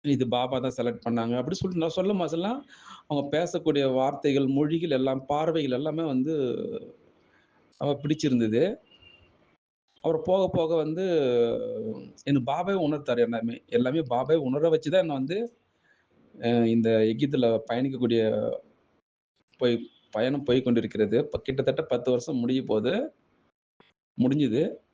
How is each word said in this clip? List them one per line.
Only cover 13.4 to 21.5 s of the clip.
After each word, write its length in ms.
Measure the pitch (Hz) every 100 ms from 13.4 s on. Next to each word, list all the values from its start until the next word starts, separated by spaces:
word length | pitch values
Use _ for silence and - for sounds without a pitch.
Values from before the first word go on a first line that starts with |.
| 117 120 _
எல்லாமே 340 | 120 127 160
பாபாவே 360 | 135 123 131 160
உணர 340 | 131 139 165
வச்சு 220 | 160 156
தான் 100 | 185
என்ன 120 | 170
வந்து, 400 | 139 135 196 233 _ _ _ _ _ _ _ _ -
அ, 240 | 120 120 117
இந்த 220 | 117 113
எகிப்துல 720 | 110 110 113 139 143 117 113 -
பயணிக்கக்கூடிய 760 | 117 135 127 123 113 110 107 113 - - _ _ _ _ _ _ _ _ _
போய், 320 | 127 117 120 _ _
பயணம் 320 | 110 123 139
போய் 180 | 131 127
கொண்டிருக்கிறது. 560 | 127 117 113 - 104 113
இப்ப 220 | 147 -
கிட்டத்தட்ட 420 | -